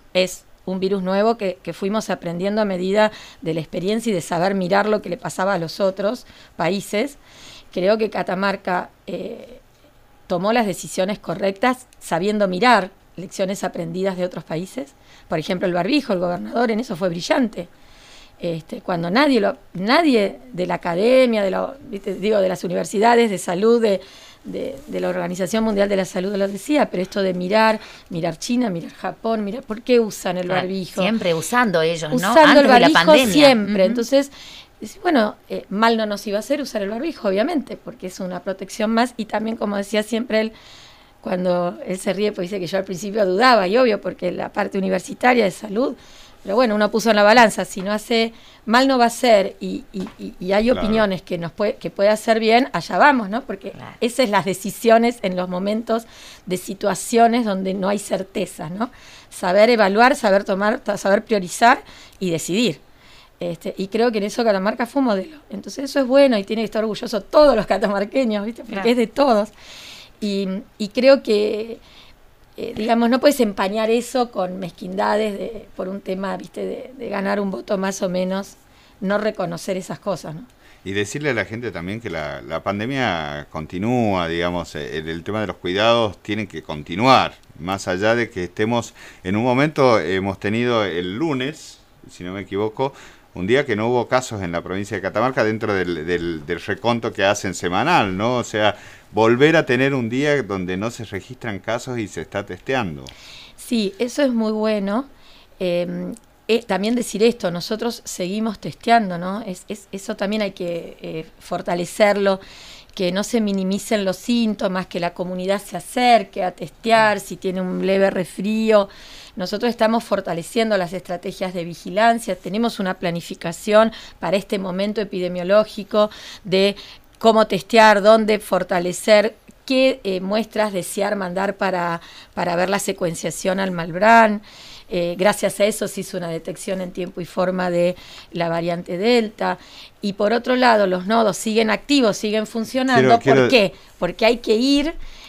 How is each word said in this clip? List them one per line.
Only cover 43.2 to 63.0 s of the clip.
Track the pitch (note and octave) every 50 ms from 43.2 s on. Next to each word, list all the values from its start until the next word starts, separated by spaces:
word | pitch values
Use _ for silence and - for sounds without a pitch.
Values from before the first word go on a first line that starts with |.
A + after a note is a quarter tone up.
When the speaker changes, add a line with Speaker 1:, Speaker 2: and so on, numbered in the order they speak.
| G#3
Speaker 1:
dudaba, | F#3 F#3 F#3+ B3 C4 B3+ G#3+ F#3+
y | F3+ G3
obvio, | B3 C4 A#3+ G#3 G3+
porque | - F#3 E3+ - - F3+
la | F3+ F#3 F#3+ F#3 -
parte | G3+ G3+ G3 - G3
universitaria | F#3+ F#3+ F#3+ F#3 F#3 - - - - B3 B3 A#3+ G#3+
de | F#3+
salud, | E3 - - G#3+ G3 G#3+ C4 D4 B3+ - - - - - - - - - -
pero | F#3+ F#3+
bueno, | A3+ C4 A#3 G#3
uno | G#3+ G#3 G#3
puso | G#3 A3 - A#3
en | G#3+
la | G#3 G3+
balanza, | G3+ A3 B3 A#3 G#3+ - - F#3
si | - - G#3 F3+
no | G3 G#3
hace, | G#3+ - - A#3+ A3+ A3+ A3+ A3+ - - - - - -
mal | - G#3+ B3 C4+
no | C4+ C4+
va | B3+ A#3+
a | A#3
hacer, | A#3 - - B3 A3+ G3 F#3+ - - -
y, | - F#3 F#3 - - - -
y, | G3 F#3 - - -
y, | G3+ F#3+ - -
y | F3+ F#3 F#3+
hay | G#3 A3 A#3
Speaker 3:
Claro. | B3+ - -
Speaker 1:
opiniones | G3+ A3 A3 G#3+ G3+ F#3+ F3 -
que | - F#3+
nos | E3+ E3+ E3
puede, | - - G#3+ G#3 -
que | - - -
puede | - - G3 G#3
hacer | G#3+ G#3+ - - A3+ A3
bien, | A3 G#3+ A3 A#3+ C4+ C#4 -
allá | F3 D#3 - -
vamos, | - A#3 D4 C#4+ B3 A3 F#3
¿no? | G3+ A#3+ -
Porque | - G#3 - - - -
Speaker 2:
Claro. | E3+ - - - -
Speaker 1:
esas | - A#3+ A3+ -
es | C4 G3+
las | G#3 G3 F3+
decisiones | G3 F#3 F3+ - G3 F#3 - - A3 A3+ A3+ A#3 A#3+ A#3+ - -
en | F#3+ F#3
los | F3+ F3+ F3+
momentos | F3+ F3+ F#3+ G3+ G#3+ A3 A#3 - A3 A#3 A3+ - - - - - - - _
de | - F3+
situaciones | F3+ - - G3 F#3+ - G3+ F#3 - - - - A3+ A#3 A#3 A3+ B3 A#3+
donde | G#3+ G3 F#3+ F#3+ F#3+ F#3
no | G3+ F#3 G3
hay | G#3 G3+
certezas, | - - - F#3 F#3+ - - G#3+ F#3 E3+ - - D#3+ D#3
¿no? | F3 G3 A3 B3 - - - - - - - -
Saber | - - - F#3 F3+ G3+ G#3+ A3+
evaluar, | B3 A3 G#3+ F#3+ G3 G#3+ A#3+ B3+ D4
saber | C#4+ - G#3+ F#3+ G3 C#4+
tomar, | - G3 F#3 G3+ G#3 A#3 C#4
ta-, | - - G3+
saber | F#3+ - G3+ F#3+ A3 G#3+
priorizar | - A3+ G3+ F3+ E3+ - - A#3 A#3 B3+ - - - - - - - - -
y | G3 F3+
decidir. | E3 D#3+ - - E3 G#3 B3 G#3 D3 - - _ - _